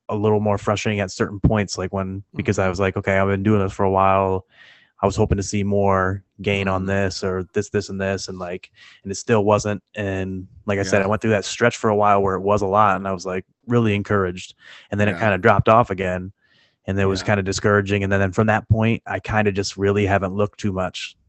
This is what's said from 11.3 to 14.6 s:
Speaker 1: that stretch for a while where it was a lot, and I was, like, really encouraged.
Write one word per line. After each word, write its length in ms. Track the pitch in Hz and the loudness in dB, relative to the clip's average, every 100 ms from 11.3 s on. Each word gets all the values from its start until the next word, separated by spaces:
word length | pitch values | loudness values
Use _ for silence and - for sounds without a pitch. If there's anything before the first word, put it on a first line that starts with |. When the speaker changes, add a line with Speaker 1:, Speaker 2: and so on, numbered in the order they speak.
Speaker 1:
that 120 | 107 | 0
stretch 320 | - - 117 - | 0 0 0 2
for 140 | 113 | 0
a 60 | 104 | 2
while 260 | 104 101 | 4 4
where 120 | 98 92 | 2 0
it 40 | |
was 200 | 98 104 | 0 0
a 40 | 98 | 2
lot, 300 | 101 107 95 | 4 4 2
and 100 | 98 | -2
I 40 | |
was, 140 | 95 90 | -6 -6
like, 180 | 92 - _ - | -8 -8 _ -2
really 280 | 120 110 | 2 2
encouraged. 600 | 101 101 104 92 90 - - | 0 0 0 0 -4 -12 -20